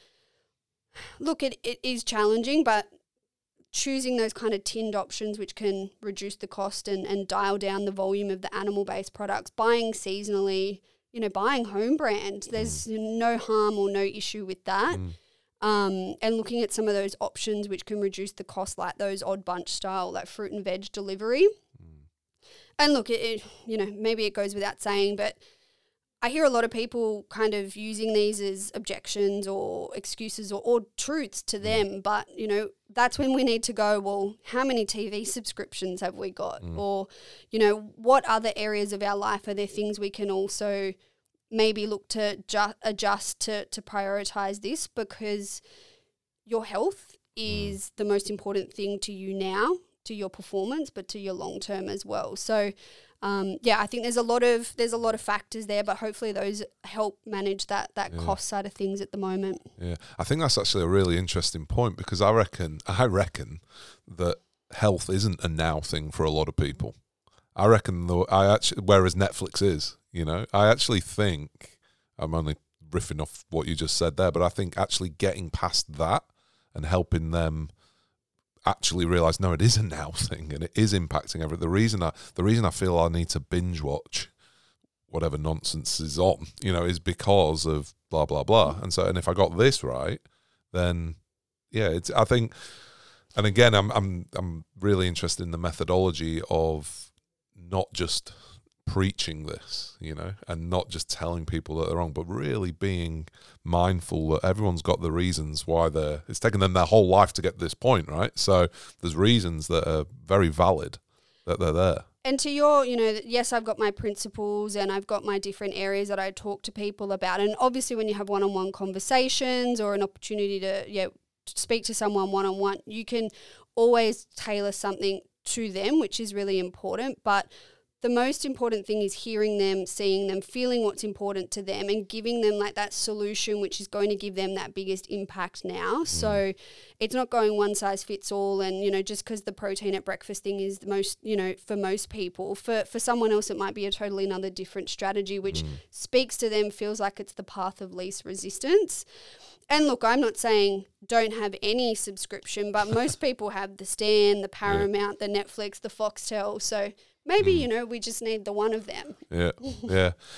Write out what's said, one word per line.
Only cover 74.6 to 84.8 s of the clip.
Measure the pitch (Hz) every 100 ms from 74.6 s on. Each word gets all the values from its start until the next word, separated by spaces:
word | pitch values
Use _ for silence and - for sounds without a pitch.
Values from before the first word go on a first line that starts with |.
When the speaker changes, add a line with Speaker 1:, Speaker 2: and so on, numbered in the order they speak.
| 95 -
Speaker 2:
actually | 98 - 92
getting | 78 98 - 87
past | - 87 - - 73
that | 80 110 - _ _ _ _ -
and | 78
helping | 90 85 82 80
them | 85 80 78 76 - _ _ _ _ _ _ _ _ -
actually | 98 - 87 87
realise, | 90 82 82
no, | 92
it | 80
is | 110 110
a |
now | 101 78 76
<laughs> | 80
thing | - 76 78
and | 73
it | 87 -
is | 107
impacting | 98 82 78 - 85
everything. | 78 80
The | 82
reason | 95 113 107
I, | 85 - - -
the |
reason | 92 117 98
I |
feel | - 92 85
I | 82
need | 82 82
to | 78
binge | 67 87 90 85
watch | 73 71 - - - _ _ _ _ _